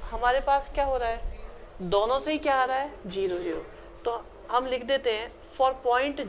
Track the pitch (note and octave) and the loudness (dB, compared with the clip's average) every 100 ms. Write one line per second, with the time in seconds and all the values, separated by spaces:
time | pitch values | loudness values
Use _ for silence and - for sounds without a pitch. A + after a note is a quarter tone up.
0 | - A3+ A#3+ C4 C4+ C#4 C4+ - C#4 B3+ | -8 0 2 2 4 2 2 -2 0 2
1 | A#3 A3+ - - - - - - F3+ G3+ | 0 -2 -4 -6 -12 -14 -14 -8 0 2
2 | A3 C4+ C#4+ D#4 D4+ C4+ B3+ C4 C#4+ - | 4 2 2 0 2 2 2 0 -2 -6
3 | G3+ F#3+ F#3+ F3+ F3 D#3+ - - - - | -8 -2 0 0 -2 -4 -8 -14 -18 -8
4 | A#3 A#3 - - - A#3 C4 B3+ A#3+ C4+ | -4 -4 -6 -16 -2 0 2 0 0 0
5 | B3+ A3 A#3 - - - C4 C4 B3 B3 | 2 0 -2 -12 -8 2 2 4 4 4
6 | C#4 C#4+ | 4 0